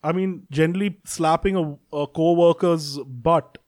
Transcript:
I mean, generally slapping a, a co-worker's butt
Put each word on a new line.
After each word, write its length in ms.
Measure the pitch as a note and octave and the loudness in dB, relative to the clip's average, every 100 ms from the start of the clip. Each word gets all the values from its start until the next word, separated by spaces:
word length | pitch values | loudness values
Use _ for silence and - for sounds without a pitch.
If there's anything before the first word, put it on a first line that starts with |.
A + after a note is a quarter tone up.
I 80 | D3+ | -4
mean, 360 | F3 F#3+ F3+ - | -2 -2 -6 -6
generally 480 | C#3+ D#3+ F3+ G3+ - - | 0 0 0 -4 -6 -10
slapping 500 | - D#3+ E3 G3 F#3+ | -4 0 0 0 -2
a, 220 | D#3 C#3+ _ D3 | -4 -8 _ -8
a 120 | C#3+ | -6
co-worker's 880 | - E3 E3+ E3+ E3+ F3+ E3 D3 C#3+ C3+ | 0 2 4 4 4 2 0 -2 -12 -12
butt 520 | B2 D#3+ E3 - - | -4 0 0 0 -12